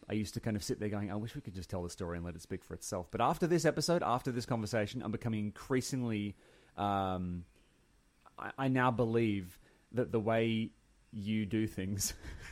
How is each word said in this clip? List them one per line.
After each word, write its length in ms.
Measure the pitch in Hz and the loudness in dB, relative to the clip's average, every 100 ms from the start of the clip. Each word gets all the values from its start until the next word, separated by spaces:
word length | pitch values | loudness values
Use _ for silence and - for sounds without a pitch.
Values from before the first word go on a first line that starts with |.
| - | -2
I 60 | |
used 180 | 107 101 | -2 -2
to 80 | - | -2
kind 160 | 117 104 | -2 -2
of 80 | |
sit 160 | - 92 | -2 -2
there 80 | 104 | -2
going, 240 | 104 101 | -2 -2
"I 40 | 104 | -4
wish 180 | 117 | -6
we 80 | - | -8
could 120 | - | -10
just 140 | 92 87 | -10 -6
tell 140 | 95 | -6
the 80 | 87 | -6
story 260 | - 87 87 | -6 -6 -4
and 80 | |
let 100 | 87 | -6
it 60 | 80 | -8
speak 240 | - 92 | -8 -10
for 80 | - | -8
itself." 380 | 85 - 95 85 | -10 -6 -6 -4
But 100 | 104 | 0
after 260 | 123 160 165 | 2 2 2
this 200 | 170 151 | 4 4
episode, 360 | 147 151 170 | 2 2 2
after 300 | - 123 139 | 2 0 0
this 140 | 120 110 | -2 0
conversation, 560 | 117 104 113 101 127 | -2 0 0 0 -2
I'm 100 | 110 | -4
becoming 280 | 110 120 107 | -2 -2 0
increasingly, 960 | 104 - - 131 - 135 120 107 104 - - - - - | -2 -6 0 0 2 -2 0 0 -2 -6 -16 -20 -14 -2
um, 680 | 101 98 95 92 90 87 85 _ _ _ _ _ _ _ - - | 0 2 2 0 -2 -6 -8 _ _ _ _ _ _ _ -16 -6
I, 140 | - - | -6 0
I 120 | 135 | 2
now 220 | 131 127 | 4 4
believe 680 | 117 113 117 113 101 90 - - _ _ | 4 4 4 4 2 -2 -12 -20 _ _
that 180 | 117 127 | -2 0
the 80 | 117 | 2
way 520 | 107 113 113 110 113 - _ _ _ | 4 4 4 2 0 -6 _ _ _
you 320 | 110 101 110 | -6 0 0
do 220 | 101 110 107 | 2 2 0
things 480 | - 95 101 - - - - - | -2 -2 -2 -2 -4 -12 -12 -14